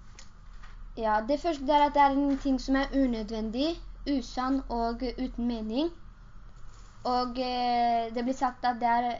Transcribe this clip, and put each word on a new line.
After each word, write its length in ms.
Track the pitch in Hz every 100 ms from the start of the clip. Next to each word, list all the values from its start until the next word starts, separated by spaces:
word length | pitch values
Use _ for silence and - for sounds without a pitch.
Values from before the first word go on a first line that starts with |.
| - - - - - - - - - -
Ja, 240 | 220 208
det 180 | 220 294
første 260 | 339 285 269
det 80 | 294
er 100 | 294
at 80 | 285
det 60 |
er 140 | 277 277
en 220 | 285 269
ting 200 | 277 262
som 160 | - 269
er 160 | 277
unødvendig, 800 | 269 262 226 214 220 220 240 311 339 - - 277
usann 540 | 277 - 262 262 269 -
og 340 | 233 233 233
uten 440 | 254 233 254 - 240
mening. 440 | 226 214 240 339 339 - - - - - - - - - -
Og, 340 | 247 247 247 247
eh, 720 | 254 247 247 240 240 233 226
det 120 | 233
blir 120 | 247 262
sagt 280 | 254 240
at 160 | 247 233
det 80 | 240
er, 220 | 233 240